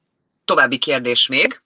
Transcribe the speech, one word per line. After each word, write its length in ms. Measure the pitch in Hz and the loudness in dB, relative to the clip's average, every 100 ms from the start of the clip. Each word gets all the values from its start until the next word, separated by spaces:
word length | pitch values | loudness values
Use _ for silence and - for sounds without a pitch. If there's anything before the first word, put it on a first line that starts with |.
| _ _ _ _ - | _ _ _ _ -2
További 320 | 160 131 131 | 0 0 -2
kérdés 500 | 151 135 120 117 - | -2 -2 0 0 0
még, 340 | 131 240 - | 2 0 -2